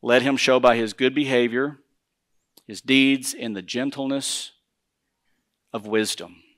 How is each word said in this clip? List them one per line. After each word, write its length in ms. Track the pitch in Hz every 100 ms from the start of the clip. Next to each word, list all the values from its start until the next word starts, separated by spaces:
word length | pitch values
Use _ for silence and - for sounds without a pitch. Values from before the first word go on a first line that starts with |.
Let 200 | 117 123
him 160 | 127 135
show 220 | - 127
by 180 | 123 117
his 160 | 113
good 200 | 104 127
behavior 640 | 135 139 127 120 117 139 147 _ _ _ _ _ _ _ _ -
his 160 | 104
deeds 520 | - 135 135 135 127
in 200 | - 117
the 80 | 101
gentleness 920 | 92 120 139 139 135 139 135 - - _ _ _ _ _ _ _ _ _ _ _ _
of 120 | 117 104
wisdom. 560 | 110 107 - 85 87 _